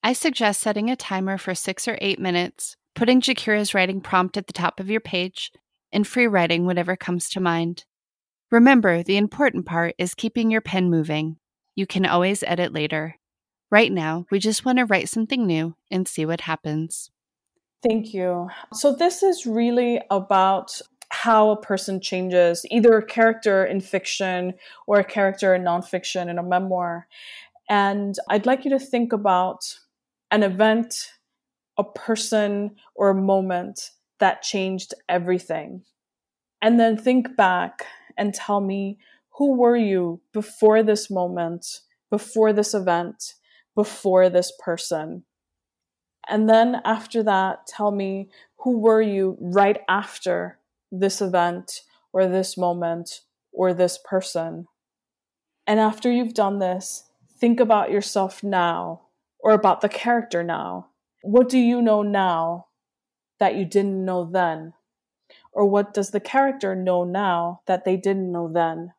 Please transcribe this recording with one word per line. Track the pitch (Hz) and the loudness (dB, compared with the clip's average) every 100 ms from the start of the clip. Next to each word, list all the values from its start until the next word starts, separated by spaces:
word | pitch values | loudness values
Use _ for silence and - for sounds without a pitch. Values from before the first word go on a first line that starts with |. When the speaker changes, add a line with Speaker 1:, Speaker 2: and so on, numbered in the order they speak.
| 220 | 0
Speaker 1:
I | |
suggest | 254 330 254 220 202 | 0 -2 0 0 0
setting | - 208 220 | -2 -2 -2
a | 254 | -4
timer | - 190 190 190 | -4 -4 -4 -4
for | - 185 | -6 -6
six | - 190 - | -6 -6 -6
or | 220 | -4
eight | 196 196 | -4 -2
minutes, | 185 175 180 - - - _ | -2 -2 -2 -6 -12 -12 _
putting | - 233 254 | -2 4 4
Jakira's | 247 254 - 208 208 | 4 -2 0 0 2
writing | 196 185 190 | 0 0 -2
prompt | - 185 185 202 | 0 0 0 -2
at | 196 | -8
the | |
top | - 180 - | -4 -4 -4
of | 190 | -6
your | 220 | -6
page, | 220 180 185 - - _ _ _ _ | -4 -6 -6 -8 -14 _ _ _ _
and | - 202 | -2 -2
free | - 240 | 2 2
writing | 202 170 170 180 | 4 2 2 0
whatever | 180 175 185 | 0 -2 -4
comes | - 180 - | -4 -4 -4
to | - | -2
mind. | 180 165 170 175 - _ _ _ _ _ _ | -2 0 -2 -6 -14 _ _ _ _ _ _
Remember, | 233 247 262 208 170 | 6 8 6 4 2
the | 175 196 | 2 0
important | 208 - 269 202 175 | 0 0 0 0 -6
part | 170 170 - | -2 -2 -2
is | 180 | -6
keeping | - 226 247 226 | -4 -4 -2 0
your | 220 | 0
pen | 214 190 180 | 0 0 2
moving. | 170 156 151 156 160 _ _ _ | 2 0 -2 -4 -8 _ _ _
You | - 190 | -6 -4
can | 190 185 | -2 2
always | 175 180 196 | 2 2 0
edit | - 175 175 | -4 -2 -2
later. | 156 151 156 156 - _ _ _ _ _ | -2 -4 -4 -8 -12 _ _ _ _ _
Right | 208 226 | 4 4
now, | 185 156 165 175 | 0 -2 -4 -2
we | 202 | -2
just | 202 220 262 | 0 -2 0
want | 254 | 0
to | 240 | 2
write | 190 - | 0 0
something | - 220 262 214 | -4 -4 -2 0
new | 160 160 165 _ | 0 -2 -8 _
and | 185 185 | -4 -4
see | - 156 | -4 -4
what | 165 | -4
happens. | - 160 160 151 165 - - _ _ _ _ _ _ _ | -6 -8 -4 -4 -4 -8 -14 _ _ _ _ _ _ _
Speaker 2:
Thank | 247 220 220 | -2 0 -4
you. | 196 180 175 180 - - | -4 -4 -4 -6 -14 -16
So | - 285 | -2 0
this | 277 349 359 | 2 0 2
is | 392 349 247 | 0 0 -2
really | 220 233 240 240 240 - | -2 0 2 0 -2 -2
about | 196 190 196 190 190 180 - - _ - | -4 2 2 4 2 -4 -14 -16 _ -14
how | - 233 220 214 | -6 2 6 6
a | 214 | 2
person | - 190 - 190 | -2 -6 -4 -6
changes, | - 185 185 180 175 170 - | -6 -6 0 4 4 2 -2
either | 233 226 220 | 4 6 6
a | 220 | 2
character | - 226 226 220 196 190 | 2 2 4 2 2 2
in | 196 | -2
fiction | 190 196 185 - 190 180 180 185 - - - | -4 -6 -4 -6 -4 -2 -4 -8 -16 -20 0
or | 202 | 2
a | 196 | 2
character | - 196 190 196 185 | 0 0 2 2 2
in | |
nonfiction | 180 175 190 180 - 185 175 | 2 -2 -4 -8 -6 -6 -6
in | 170 | -6
a | |
memoir. | 175 180 190 185 175 170 - - - - - _ _ | -2 -2 0 -4 -4 -6 -12 -20 -20 -20 -20 _ _
And | 208 196 202 202 190 - | 0 2 0 -4 -6 -2
I'd | 208 226 | 0 2
like | 262 269 | 0 0
you | |
to | 269 | -2
think | 269 247 233 | -2 -2 -2
about | 220 208 185 185 - - - _ _ _ _ _ | -2 2 2 0 -4 -12 -14 _ _ _ _ _
an | 214 | 0
event, | 202 185 214 220 233 - - _ _ _ _ _ _ - | 2 2 2 4 0 -6 -10 _ _ _ _ _ _ -6
a | |
person, | 196 - - 220 220 220 208 202 208 208 _ - | -6 -6 -4 -4 0 0 0 -2 -6 -10 _ 0
or | 202 | 2
a | 190 | 2
moment | 190 196 190 180 190 202 - _ _ _ | 2 2 0 -4 -6 -12 -16 _ _ _
that | 196 - | 0 2
changed | - 202 190 190 - - - | -6 -4 -4 -6 -10 -18 -4
everything. | 175 175 180 - 160 147 185 _ _ _ _ _ _ _ _ | -2 0 -2 -2 -8 -8 -16 _ _ _ _ _ _ _ _
And | 220 233 | 4 6
then | 226 220 | 4 2
think | 254 254 240 - | 2 2 0 2
back | 190 180 175 - - - _ - | 2 2 -2 -8 -18 -18 _ -6
and | 208 | -4
tell | 196 - 208 | -4 -2 -2
me, | 196 196 196 202 _ _ _ - | 0 -4 -6 -8 _ _ _ -2
who | 285 262 | 0 4
were | 240 240 | 4 4
you | 214 190 175 170 _ | 2 0 -2 -6 _
before | 214 208 - 214 220 | -8 -8 2 6 6
this | 220 214 - | 4 0 0
moment, | 190 180 180 170 175 - - _ _ _ | -4 -4 -4 -6 -6 -10 -14 _ _ _
before | 208 208 226 220 | -6 -4 2 2
this | 208 208 | 4 0
event, | 214 185 170 175 - - - _ _ _ - | 0 0 -2 -2 -10 -16 -16 _ _ _ -4
before | 214 - 202 185 185 | -4 -2 2 4 6
this | 180 180 - | 4 0 -6
person? | - 170 - 160 156 175 - _ _ _ _ _ _ _ _ _ - | -8 -6 -4 -6 -6 -12 -18 _ _ _ _ _ _ _ _ _ -4
And | 214 220 | 0 6
then | 226 233 247 | 6 6 0
after | - 220 - 233 | -2 -4 -4 -2
that, | 214 190 190 - - | 0 2 0 -4 -12
tell | - 208 | -4 -2
me, | 202 196 196 196 _ _ _ | -2 -4 -6 -10 _ _ _
who | - 240 | -2 2
were | 220 220 | 4 4
you | 220 196 190 - | 2 0 -2 -4
right | 175 185 202 208 - | -4 2 2 2 0
after | 190 208 - - 175 175 - _ _ _ | -2 -2 -8 -4 -4 -6 -12 _ _ _
this | 185 196 190 | -2 -2 0
event | 196 180 175 175 185 - _ _ _ | -2 0 0 -2 -10 -14 _ _ _
or | 185 190 | 0 2
this | 185 185 - | 2 -2 -2
moment | 180 175 170 170 170 - _ _ _ | -2 -2 -4 -6 -8 -16 _ _ _
or | - 185 | -2 -2
this | 175 180 180 | 2 0 0
person? | - 190 185 175 165 165 175 _ _ _ _ _ _ _ _ _ - | -4 -4 -2 -6 -6 -10 -16 _ _ _ _ _ _ _ _ _ 0
And | 214 | 2
after | 214 220 247 | 2 0 0
you've | 240 233 | 0 0
done | 226 202 202 | 0 0 0
this, | 185 185 190 - _ _ _ _ | -2 -4 -6 -12 _ _ _ _
think | 240 233 | 2 4
about | 226 214 - | 4 4 2
yourself | 202 202 - 190 - | -2 -2 -2 -4 -4
now | 202 190 175 170 175 165 _ _ _ _ | -4 0 0 -2 -6 -10 _ _ _ _
or | - | 2
about | 214 208 180 | 4 4 2
the | 208 | 0
character | - 240 240 233 170 | -2 0 0 0 -6
now. | 170 165 - - 185 _ _ _ | -4 -6 -6 -10 -14 _ _ _
What | 196 220 247 | 2 4 4
do | 254 | 4
you | 240 240 | 4 4
know | 233 214 | 2 2
now | 208 202 190 165 165 175 - _ _ _ _ _ _ _ | 2 0 0 0 -2 -6 -12 _ _ _ _ _ _ _
that | 196 - | -2 0
you | 180 | -2
didn't | 202 202 190 185 | 0 0 -4 -4
know | 185 | -4
then? | 170 185 175 160 160 _ _ _ _ _ _ _ _ | -2 -2 -2 -2 -10 _ _ _ _ _ _ _ _
Or | - 202 | 0 2
what | 202 202 | 2 0
does | 208 196 | -4 -4
the | 208 | -4
character | 202 269 277 269 196 190 | -2 2 2 0 -6 -4
know | 185 180 | -2 0
now | 175 185 202 170 170 175 - | 0 -2 0 0 -2 -8 -4
that | 185 | -2
they | 185 185 | 0 -2
didn't | 196 196 185 | 0 -2 -2
know | 175 170 | -4 -4
then? | 165 165 160 175 | 0 -2 -2 -12